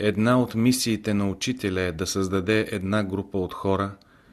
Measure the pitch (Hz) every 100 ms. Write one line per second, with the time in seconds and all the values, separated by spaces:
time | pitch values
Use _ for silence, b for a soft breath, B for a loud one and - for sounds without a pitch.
0 | 104 98 113 127 117 113 120 127 117 107
1 | 110 101 101 92 - 127 101 92 90 82
2 | 90 98 95 95 92 110 104 104 95 107
3 | 98 98 98 98 90 - 98 95 101 -
4 | b b b